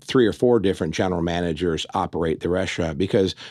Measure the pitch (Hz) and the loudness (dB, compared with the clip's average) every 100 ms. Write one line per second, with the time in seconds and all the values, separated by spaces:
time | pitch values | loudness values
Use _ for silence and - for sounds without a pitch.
0 | - 131 110 - 123 117 95 90 82 80 | 0 4 4 4 2 4 2 0 -2 0
1 | 95 87 85 85 87 78 87 78 - 98 | 0 0 0 0 -2 0 -2 -2 -4 -4
2 | 87 80 82 76 87 90 95 - 82 71 | -2 -2 -2 -2 -2 -2 -2 -4 -4 -2
3 | 98 104 95 - - | 0 2 2 -2 -8